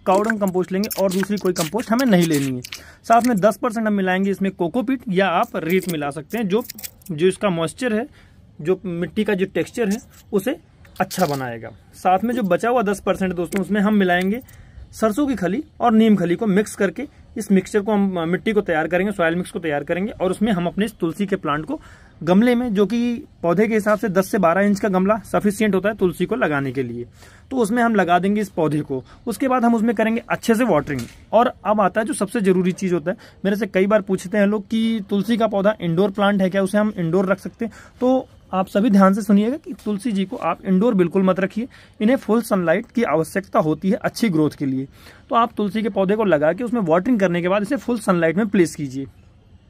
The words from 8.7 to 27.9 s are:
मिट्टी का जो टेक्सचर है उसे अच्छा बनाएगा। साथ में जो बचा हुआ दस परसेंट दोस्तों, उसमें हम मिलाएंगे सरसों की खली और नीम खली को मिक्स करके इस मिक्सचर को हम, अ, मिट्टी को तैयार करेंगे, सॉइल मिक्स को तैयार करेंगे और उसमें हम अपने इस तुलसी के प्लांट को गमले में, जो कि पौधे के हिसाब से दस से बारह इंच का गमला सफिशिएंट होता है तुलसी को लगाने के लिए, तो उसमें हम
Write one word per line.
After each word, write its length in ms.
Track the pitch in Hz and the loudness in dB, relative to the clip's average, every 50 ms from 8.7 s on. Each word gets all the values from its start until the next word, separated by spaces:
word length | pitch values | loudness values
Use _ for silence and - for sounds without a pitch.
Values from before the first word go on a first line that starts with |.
| 185 185 - | -2 -2 -2
मिट्टी 400 | 185 170 170 180 165 - 214 208 | -6 -4 -4 -6 -4 -2 -2 -2
का 100 | 214 208 | -2 0
जो 120 | 180 196 | -2 -2
टेक्सचर 420 | 190 - 175 156 - - 247 233 190 | -2 -2 -4 -4 -4 -4 -4 -2 -2
है 100 | 202 247 - - - - - - | -2 -4 -8 -14 -20 -20 -12 -4
उसे 240 | - 196 190 247 320 - - _ _ _ - - - - | -4 -2 -2 -2 -6 -6 -10 _ _ _ -20 -20 -6 -6
अच्छा 260 | 185 190 - 185 185 | -6 -4 -2 -2 -2
बनाएगा। 440 | 147 143 135 131 123 117 113 113 110 110 - - - - | 0 0 -4 -4 -6 -8 -10 -12 -14 -16 -18 -20 -20 -20
साथ 240 | - - 190 185 190 208 | -2 2 2 2 2 2
में 100 | 233 240 | 0 -2
जो 80 | 254 | -2
बचा 260 | 214 180 175 170 - 233 | 0 0 0 0 2 0
हुआ 140 | 247 247 | 0 2
दस 180 | 220 208 202 - | 0 0 -2 -2
परसेंट 340 | - 202 185 185 190 185 180 | -2 -2 -2 0 -2 -2 -2
दोस्तों, 280 | 175 175 156 - 196 | -4 -4 -4 -2 -4
उसमें 180 | 180 156 202 214 | -2 0 0 0
हम 140 | 196 214 214 | 2 2 4
मिलाएंगे 460 | 202 196 180 175 175 185 190 214 254 - - - - - - - - - - | 4 4 4 2 2 0 -2 -2 -4 -8 -14 -20 -20 -20 -20 -20 -20 -20 -20
सरसों 340 | - - 220 220 202 285 294 | -4 -2 0 0 2 0 0
की 80 | 269 254 | 0 0
खली 300 | 196 180 170 190 269 - - _ - | -2 -2 -2 -2 -4 -6 -10 _ 0
और 120 | - 240 | 2 4
नीम 240 | 220 220 226 220 208 | 6 6 6 6 4
खली 200 | 185 175 175 170 | 4 2 0 -2
को 100 | 180 226 | -2 0
मिक्स 280 | 214 180 202 220 - - | 0 2 0 0 -2 -2
करके 320 | - 208 185 - - 269 - - - - - - 233 | -2 -2 -2 -2 -6 -10 -12 -14 -20 -20 -14 -12 -12
इस 140 | 208 - | -2 2
मिक्सचर 280 | 196 185 185 - - 208 | 2 2 2 2 -2 -2
को 120 | 196 214 | 0 0
हम, 240 | 214 202 196 196 185 | 0 0 0 0 -2
अ, 80 | 170 160 | -4 -2
मिट्टी 280 | 165 180 175 - 220 | -2 -4 -2 -2 0
को 80 | 214 214 | 0 0
तैयार 280 | 202 - 165 156 160 160 | 0 0 0 -2 0 0
करेंगे, 240 | 180 180 190 208 | 0 0 0 -2
सॉइल 220 | 196 - 170 165 165 | 0 0 0 0 0
मिक्स 160 | 180 185 - | -2 -4 -6
को 80 | - 196 | -8 -6
तैयार 260 | 165 160 147 143 143 | -4 -4 -4 -4 -4
करेंगे 280 | 147 170 175 196 226 | -4 -4 -4 -4 -6
और 180 | - - 165 185 | -4 -4 -2 -2
उसमें 220 | 180 - 208 240 | 0 0 0 0
हम 140 | 202 175 175 | 0 0 -2
अपने 180 | 170 160 196 208 | -2 -2 -2 -4
इस 140 | 233 - _ | -4 -4 _
तुलसी 280 | 180 165 165 - 202 | -4 -4 -2 -4 -4
के 100 | 190 196 | -4 -4
प्लांट 280 | 190 - 151 143 151 160 | -4 -2 -4 -4 -4 -4
को 160 | - 285 311 - - - - - - - - | -6 -10 -10 -10 -18 -20 -20 -20 -20 -18 -8
गमले 320 | 156 165 180 196 233 247 240 | 0 2 4 4 6 4 2
में, 200 | 233 254 247 196 | 2 0 -2 0
जो 120 | 196 208 | 0 0
कि 380 | 190 240 233 240 240 233 233 - - - _ | 2 0 -2 -2 -2 -4 -6 -8 -14 -12 _
पौधे 240 | - 170 175 180 220 214 | 0 0 2 4 2 2
के 60 | 226 | 2
हिसाब 240 | 220 202 214 214 202 | 0 2 0 0 0
से 100 | 240 220 | 0 0
दस 200 | 165 190 190 - | 0 0 0 0
से 100 | - 214 | 0 2
बारह 220 | 180 165 170 190 | 2 4 4 4
इंच 200 | 202 208 202 196 | 2 2 2 0
का 80 | - 214 | 0 0
गमला 300 | 185 185 190 196 220 214 | 0 2 2 2 0 0
सफिशिएंट 560 | - - - 175 180 208 196 - 214 214 196 | -2 -2 -2 0 0 0 0 2 0 2 2
होता 140 | 185 180 208 | 2 0 -2
है 80 | 226 | -2
तुलसी 300 | 202 196 180 147 - 180 | 0 0 0 0 -2 -2
को 100 | 160 214 | -2 0
लगाने 360 | 254 220 165 151 139 139 135 | -2 0 0 0 -2 -2 -4
के 100 | 123 139 | -4 -4
लिए, 240 | 127 120 117 120 120 - - - - - - - - _ | -4 -4 -6 -10 -12 -12 -16 -20 -20 -20 -20 -20 -14 _
तो 60 | 269 | -2
उसमें 260 | 254 233 185 233 247 | -2 0 0 2 2
हम 120 | 233 233 | 2 2